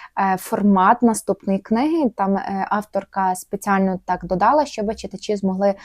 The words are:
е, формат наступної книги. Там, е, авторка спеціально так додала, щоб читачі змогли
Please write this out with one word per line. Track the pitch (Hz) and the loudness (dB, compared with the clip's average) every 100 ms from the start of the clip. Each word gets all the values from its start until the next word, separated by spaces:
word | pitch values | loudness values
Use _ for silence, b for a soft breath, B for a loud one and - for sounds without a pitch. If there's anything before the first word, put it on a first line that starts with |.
| B - | B -4
е, | 196 185 | -2 -2
формат | - 196 202 196 190 233 | -4 0 4 4 4 4
наступної | 233 214 - 190 - 196 | 2 2 -2 -4 -2 -4
книги. | - 226 302 330 254 | 0 0 0 0 0
Там, | - 196 196 | 0 -2 -2
е, | - 196 - | -2 -6 -2
авторка | 208 - 196 - 196 190 185 | -4 -2 -6 -4 -2 -2 -2
спеціально | - 202 208 190 190 185 - | -6 -6 0 0 0 -2 -4
так | 180 175 | -6 -2
додала, | 180 208 302 285 | 2 4 4 0
щоб | - 208 220 | -4 -6 -6
читачі | 196 185 - 208 | -10 -10 -6 -2
змогли | 196 185 202 196 | -2 0 0 -2